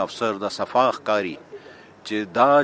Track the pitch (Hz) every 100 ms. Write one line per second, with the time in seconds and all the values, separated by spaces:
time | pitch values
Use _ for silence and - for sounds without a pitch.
0 | 95 - 113 98 101 - 98 123 131 -
1 | - 107 92 73 - - - - - -
2 | - 107 98 117 131 143